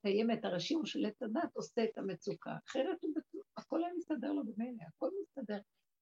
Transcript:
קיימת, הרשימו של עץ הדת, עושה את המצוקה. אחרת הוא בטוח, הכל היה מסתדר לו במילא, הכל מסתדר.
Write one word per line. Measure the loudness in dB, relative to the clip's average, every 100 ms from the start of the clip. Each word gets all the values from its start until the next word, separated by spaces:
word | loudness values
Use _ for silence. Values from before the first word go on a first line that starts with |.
קיימת, | 2 4 4 4
הרשימו | 2 0 2 2 2
של | 0 0
עץ | 0
הדת, | -2 0 0 -2
עושה | -2 2
את | 2 0
המצוקה. | -4 -2 -4 -4 -6 -8 -2
אחרת | 0 0 0
הוא | -2
בטוח, | -2 -4 -10 -12 -14
הכל | -2 0
היה | 0 -2
מסתדר | -2 -2 0
לו | 0
במילא, | -2 -4 -4 -6 -12
הכל | -4 -4 -2
מסתדר. | -6 -6 -4 -6 -8 _ _ _